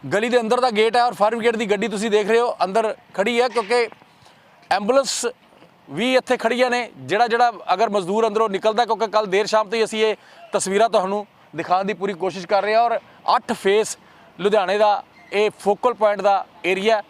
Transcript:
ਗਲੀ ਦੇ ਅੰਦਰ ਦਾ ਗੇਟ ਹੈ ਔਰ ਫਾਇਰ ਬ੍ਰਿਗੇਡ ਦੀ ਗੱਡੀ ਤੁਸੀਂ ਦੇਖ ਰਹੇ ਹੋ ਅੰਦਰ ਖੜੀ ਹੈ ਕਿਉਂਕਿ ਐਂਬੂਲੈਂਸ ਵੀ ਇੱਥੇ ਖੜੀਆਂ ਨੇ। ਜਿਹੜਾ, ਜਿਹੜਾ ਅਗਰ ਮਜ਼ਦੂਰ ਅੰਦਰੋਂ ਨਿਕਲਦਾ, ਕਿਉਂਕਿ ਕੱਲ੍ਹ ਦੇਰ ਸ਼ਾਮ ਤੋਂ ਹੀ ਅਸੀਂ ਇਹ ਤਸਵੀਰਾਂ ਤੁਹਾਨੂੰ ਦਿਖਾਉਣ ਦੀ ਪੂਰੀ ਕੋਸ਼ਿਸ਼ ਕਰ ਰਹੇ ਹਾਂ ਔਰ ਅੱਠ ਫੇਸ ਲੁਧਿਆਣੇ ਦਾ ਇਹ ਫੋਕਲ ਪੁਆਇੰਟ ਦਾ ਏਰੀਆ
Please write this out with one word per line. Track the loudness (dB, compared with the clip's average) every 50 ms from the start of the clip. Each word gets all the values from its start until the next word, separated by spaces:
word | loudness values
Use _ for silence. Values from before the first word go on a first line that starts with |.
| -6
ਗਲੀ | -2 -2 -2 0 2
ਦੇ | 0 0
ਅੰਦਰ | 2 2 0 2
ਦਾ | 0 0
ਗੇਟ | 2 2 2 2 4
ਹੈ | 2
ਔਰ | 2 0 0
ਫਾਇਰ | 0 0 0 0
ਬ੍ਰਿਗੇਡ | 0 0 0 0
ਦੀ | 0 -2 -2
ਗੱਡੀ | 0 -2 -2 -4
ਤੁਸੀਂ | -4 -4 -2 0
ਦੇਖ | 0 0 2 2
ਰਹੇ | 2 2
ਹੋ | 2 0 -2 -2 -4
ਅੰਦਰ | 0 0 0 0 0 -6 -8 _ _ -4
ਖੜੀ | -2 -2 0 2 0
ਹੈ | 0 0
ਕਿਉਂਕਿ | 0 -4 -2 0 0 0 0 -2 -6 _ -20 _ _ _ _ -20 _ _ _ _ _ _ _ _
ਐਂਬੂਲੈਂਸ | -2 -2 0 2 2 2 2 0 -6 -4 -6 -6 -8 _ _ _ _ _ -20 _ _ _ _ -12
ਵੀ | -6 -4 -2 2 2
ਇੱਥੇ | 0 2 0 -4
ਖੜੀਆਂ | 0 0 -2 0 2 0 0
ਨੇ। | 0 -2 -4 -8 -14
ਜਿਹੜਾ, | -16 -6 -4 0 0 2 2
ਜਿਹੜਾ | 2 2 2 2 0 -4 -4 -4
ਅਗਰ | 0 0 2 0
ਮਜ਼ਦੂਰ | 0 -2 -2 0 0 0 0
ਅੰਦਰੋਂ | 0 2 0 0 0
ਨਿਕਲਦਾ, | -2 0 0 0 2 2 0
ਕਿਉਂਕਿ | 0 0 -2 -2
ਕੱਲ੍ਹ | 0 0 -2 0 2
ਦੇਰ | 0 0 0
ਸ਼ਾਮ | 2 0 0 0 0
ਤੋਂ | -2 -2
ਹੀ | -2
ਅਸੀਂ | -2 0 0 0
ਇਹ | 0 -2 _ _ -20 -20 -20 -14 -4
ਤਸਵੀਰਾਂ | -4 -4 -2 0 2 2 2 4
ਤੁਹਾਨੂੰ | 2 0 0 0 -4 -6 -6 _ _ _ _ _ -10
ਦਿਖਾਉਣ | -10 -2 -2 0 0 0
ਦੀ | -4 -6
ਪੂਰੀ | -4 -6 -6 -6
ਕੋਸ਼ਿਸ਼ | -4 -6 -6 -6 -8 -4
ਕਰ | -2 0 0
ਰਹੇ | 0 2 2
ਹਾਂ | 2
ਔਰ | 2 2 -2 -4 -6 -12 -20 -8 _ 0 0
ਅੱਠ | 0 0 -4
ਫੇਸ | -8 -2 0 2 2 2 0 -2 -8 _ _ _ _ -20 -20 -20 _ -4
ਲੁਧਿਆਣੇ | -2 2 2 2 2 0 0 2
ਦਾ | 2 2 2 0 -4 _ _ -20 -16 -6
ਇਹ | -2 0 0 0 -2 -2
ਫੋਕਲ | -2 -2 -2 0 0 -2 0
ਪੁਆਇੰਟ | 2 0 0 0 2
ਦਾ | 2 2 2 2 -2 -8 _ -6 -4
ਏਰੀਆ | -2 -2 0 2 0 0 0 -2